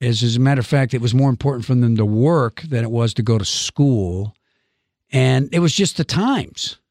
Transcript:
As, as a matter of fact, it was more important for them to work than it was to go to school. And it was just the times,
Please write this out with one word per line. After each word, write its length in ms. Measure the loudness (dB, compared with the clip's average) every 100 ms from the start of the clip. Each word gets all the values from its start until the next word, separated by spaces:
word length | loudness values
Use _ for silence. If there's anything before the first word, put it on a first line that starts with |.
As, 200 | -2 0
as 140 | 0 2
a 40 |
matter 200 | 2 2
of 60 | 0
fact, 260 | 0 0
it 80 | 0
was 140 | 0
more 160 | 2 2
important 340 | 0 -2 -4
for 100 | 0
them 220 | 2 2 2
to 80 |
work 560 | 2 2 2 2 0 -4 -6
than 160 | -4
it 60 | -2
was 240 | -2 -2
to 80 | 0
go 160 | 0 0
to 60 |
school. 920 | 0 -6 -6 0 2 2 -2 -4 -8 -12 _ _ _ _ _ _ -4
And 380 | 0 2 2 0
it 100 | 0
was 120 | 0
just 240 | 0 -2 -2
the 80 |
times, 720 | -4 -2 0 -2 -4 -10 -12 -14 _